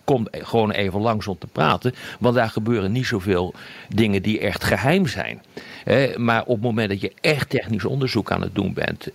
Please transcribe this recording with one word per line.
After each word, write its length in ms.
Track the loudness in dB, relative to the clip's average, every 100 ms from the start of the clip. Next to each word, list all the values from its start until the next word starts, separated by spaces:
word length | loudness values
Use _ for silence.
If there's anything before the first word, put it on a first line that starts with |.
kom 240 | 0 2 0
gewoon 400 | -8 0 2 2
even 280 | 2 0 0
langs 260 | 0 0 -2
om 100 | -8
te 80 | -6
praten, 460 | 0 2 2 0 -4 -10 0
want 160 | 2
daar 140 | 4 2
gebeuren 420 | 0 0 0 2
niet 140 | 0
zoveel 480 | 0 0 2 2 0 -6 -18 -18 -2
dingen 320 | 2 4 4
die 180 | 2 0
echt 240 | 0 -2
geheim 440 | 0 2 4 4 2
zijn. 340 | -2 -6 -10 -16 -18 -18 -6
Hè, 340 | 2 2 2 0
maar 240 | 2 2
op 60 | 2
het 60 | 0
moment 280 | 0 0 0
dat 120 | -2
je 100 | -6 -2
echt 280 | 0 0 0
technisch 360 | -2 -2 -2
onderzoek 460 | -2 -2 0 0 0
aan 100 | -2
het 140 | -2
doen 180 | -2 -2
bent, 340 | -2 -4 -4 -8